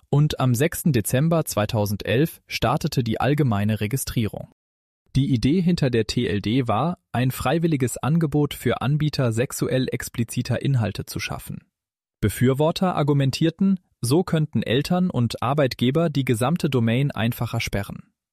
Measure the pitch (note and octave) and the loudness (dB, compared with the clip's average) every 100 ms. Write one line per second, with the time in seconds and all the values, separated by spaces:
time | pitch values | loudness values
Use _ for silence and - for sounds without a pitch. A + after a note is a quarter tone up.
0 | - C#3+ D3+ - C3 A#2 D#3+ - F3 B2 | -2 2 2 2 0 2 0 0 0 0
1 | - B2+ E3 E3 - G#2+ G#2 A2 G#2 G2+ | 2 0 2 0 0 -2 0 0 0 -2
2 | - A#2 E3 - _ - C#3 D3 - - | -2 0 0 -2 _ -2 0 0 0 -2
3 | A#2 G#2 B2+ D3+ C3+ G2+ G#2 G#2+ G#2+ C3+ | -2 0 0 2 2 2 0 0 -2 -4
4 | - B2+ G#2 - - _ _ _ _ _ | -4 -2 -2 -4 -14 _ _ _ _ _
5 | _ C3 C#3+ B2 B2+ F#3+ E3 - C3 A#2 | _ 0 2 2 4 2 2 2 2 0
6 | G#2+ B2+ A#2+ G#2 G2+ B2+ A#2 G#2 D#3 F3+ | 0 -2 -2 -2 0 -2 0 0 -2 -4
7 | _ A#2+ C3 - C3 E3 E3+ C#3+ B2 - | _ -2 -2 -2 -2 0 0 0 -2 -2
8 | B2+ E3 D#3+ D3 D3 - A#2 A2 B2 D3 | 0 2 2 2 0 -2 -2 0 0 0
9 | D3+ - B2 A2 C3 - C3+ C3 B2+ - | 0 0 0 0 -2 -2 -2 0 -2 -4
10 | - - A#2 - A#2+ A#2 - C3 G2+ - | -8 -4 -4 -2 -2 -2 0 0 0 -4
11 | - - - C2 - - _ _ _ _ | -8 -8 -8 -10 -10 -14 _ _ _ _
12 | _ - G#2 - A#2+ C3+ D#3 - F#3 - | _ -2 -2 2 2 2 0 0 -2 0
13 | D3 C#3 C3+ - D#3+ - G3 F#3+ _ - | 0 2 2 2 0 2 0 0 _ -8
14 | A#2 D#3+ - D#3+ D3+ A#2 - B2 - F3+ | 2 2 2 0 0 -2 0 -2 0 0
15 | F3+ B2 A#2 - A#2 D3 C3+ - B2 D#3 | 0 0 -2 -2 -2 2 0 2 0 2
16 | E3+ C#3+ C3 A2+ B2+ F3 D#3 C3 A2+ A#2+ | 0 0 0 0 2 0 0 2 2 2
17 | C#3+ - A2+ - A#2 A#2 - G2+ G2 - | 0 0 -2 -2 -4 -4 -4 -4 -6 -12
18 | - _ _ | -16 _ _